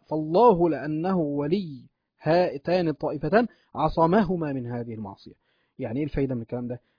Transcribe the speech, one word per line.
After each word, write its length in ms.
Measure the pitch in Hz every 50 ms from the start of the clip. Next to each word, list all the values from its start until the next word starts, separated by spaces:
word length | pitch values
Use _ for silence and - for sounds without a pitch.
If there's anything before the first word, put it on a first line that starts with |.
| _ _
فالله 600 | 151 156 156 156 170 202 240 247 190 165 175 160
لأنه 480 | 147 117 135 151 156 156 165 190 190
ولي 680 | 175 151 143 143 143 143 147 185 208 185 156 139 120 - - _ _ _ _ _ _
هاتان 680 | - 151 170 180 180 147 123 143 - 175 180 185 170
الطائفتان 600 | 156 143 - 156 131 143 139 151 151 180 226 240 - - _ _ _ -
عصمهما 800 | 123 151 156 - 175 165 165 185 226 190 156 185 170 160 147 135
من 140 | 131 120
هذه 260 | 120 123 120 117 120 110
المعصية". 400 | 107 107 98 101 - - - - _ _ _ _ _ _ _ _ -
يعني 200 | 127 110 117 139
إيه 60 | 156
الفايدة 300 | 139 - 147 139 131 131
من 60 | 117
الكلام 260 | 113 - 120 123 123
ده؟ 140 | 120 123 - - _ _